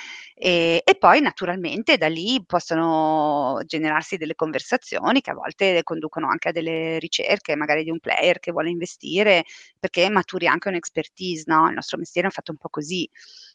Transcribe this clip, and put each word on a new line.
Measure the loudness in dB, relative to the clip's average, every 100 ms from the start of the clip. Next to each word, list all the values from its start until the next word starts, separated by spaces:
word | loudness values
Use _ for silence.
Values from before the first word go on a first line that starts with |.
| -10 -18 -20
e, | -4 2 4 4 4
e | 4 6
poi | 8 8
naturalmente | 4 -2 -4 -4 -4 -4 2 2
da | 2
lì | -2 -2 -2
possono | 0 -2 0 0 2 2 2 2 2 0 0 -2
generarsi | -4 -4 0 0 -2 -6
delle | -6
conversazioni | -4 -2 -4 -4 -4 -4 -4 0 0
che | 0
a |
volte | -8 -8 -2 2 2
conducono | 0 -6 -8 -6 -2
anche | -2 -2
a |
delle | -4 -4 -4 -4 -4
ricerche, | -4 -4 -2 -2 -2
magari | -4 0 -2
di | -2
un | -6
player | -4 0 2 0
che | -2
vuole | -4 -4
investire, | -4 -8 -12 -6 0 4 4 2 -10 -20 _
perché | -4 2 4
maturi | 4 0 0 2
anche | 2 0
un'expertise, | -4 -4 -6 -6 -6 -6 -6 2
no? | 4 4
Il |
nostro | 0 -8 -8
mestiere | -6 -2 -2
è |
fatto | -4 -10
un | -12
po' | -10
così. | -8 -6 -4 -6 -10 -20 -20 -20